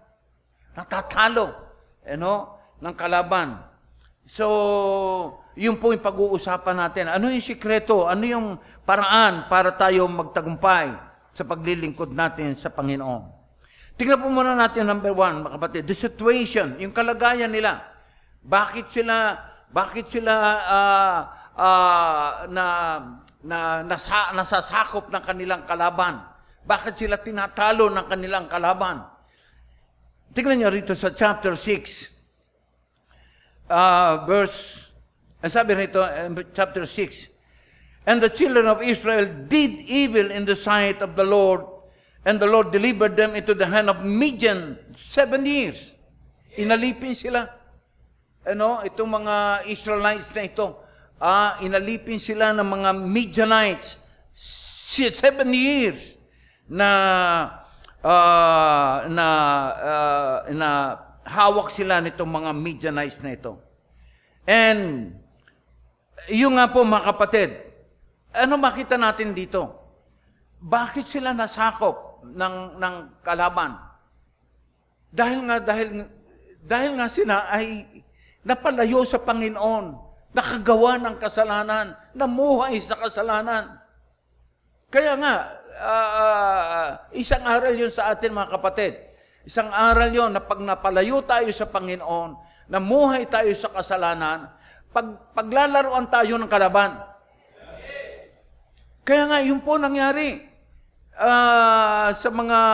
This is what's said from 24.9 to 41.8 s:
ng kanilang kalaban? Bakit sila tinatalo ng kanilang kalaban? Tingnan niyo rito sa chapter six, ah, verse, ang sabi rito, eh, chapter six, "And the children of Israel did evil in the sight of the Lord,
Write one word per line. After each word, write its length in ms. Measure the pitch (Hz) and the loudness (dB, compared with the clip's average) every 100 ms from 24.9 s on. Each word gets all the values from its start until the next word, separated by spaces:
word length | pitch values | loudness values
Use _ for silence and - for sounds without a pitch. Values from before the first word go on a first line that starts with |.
| 208 - | -4 -6
ng 160 | 190 | -8
kanilang 400 | 180 180 185 180 | -6 -6 -4 -6
kalaban? 640 | - 170 175 175 180 127 - _ _ _ | -4 -2 0 0 -2 -4 -14 _ _ _
Bakit 340 | - 202 226 | -2 -2 -2
sila 220 | - 214 202 | -6 -4 -4
tinatalo 720 | 220 208 196 - 208 226 214 | -6 -8 -8 0 2 4 4
ng 180 | 190 180 | 2 -4
kanilang 400 | 190 185 190 165 | -6 -4 -4 -4
kalaban? 560 | 175 175 185 185 147 - _ _ _ _ _ _ _ _ _ _ _ _ 240 | -2 0 0 -2 -6 -12 _ _ _ _ _ _ _ _ _ _ _ _ -4
Tingnan 240 | 269 254 | 0 2
niyo 100 | 214 | 2
rito 220 | 196 196 | 0 -4
sa 180 | 185 185 | -4 -4
chapter 460 | - 214 214 190 165 | 2 2 2 -2 -4
six, 560 | - 202 - - - _ _ _ _ _ _ _ _ _ _ _ _ _ _ _ - | -4 -4 -4 -14 -16 _ _ _ _ _ _ _ _ _ _ _ _ _ _ _ 0
ah, 560 | 170 185 180 175 156 156 | 4 6 6 4 2 0
verse, 580 | 202 190 - - - - - _ _ _ _ | 0 0 -4 -16 -20 -20 -20 _ _ _ _
ang 80 | 165 | -2
sabi 240 | 233 220 | 0 2
rito, 320 | 196 190 190 | 0 0 0
eh, 240 | 185 147 175 170 175 | -2 -4 -8 -8 -10
chapter 320 | - 190 185 | -4 -2 -2
six, 480 | 170 - 185 - - _ _ _ _ _ _ _ | -8 -6 -6 -8 -20 _ _ _ _ _ _ _
"And 160 | - 233 | 0 2
the 80 | 226 | 2
children 400 | 226 302 240 226 | 2 2 4 2
of 160 | 214 | 2
Israel 400 | 240 226 214 220 202 147 139 | 0 -2 0 0 0 -4 0
did 400 | 302 285 196 - | 2 2 -2 -4
evil 400 | 262 277 220 196 | 0 2 2 2
in 160 | 202 | -2
the 100 | 202 | -2
sight 460 | 196 208 208 202 196 | -2 0 2 2 -2
of 160 | 196 165 | -4 0
the 80 | |
Lord, 400 | 196 202 196 185 - - | 2 4 4 2 -2 -18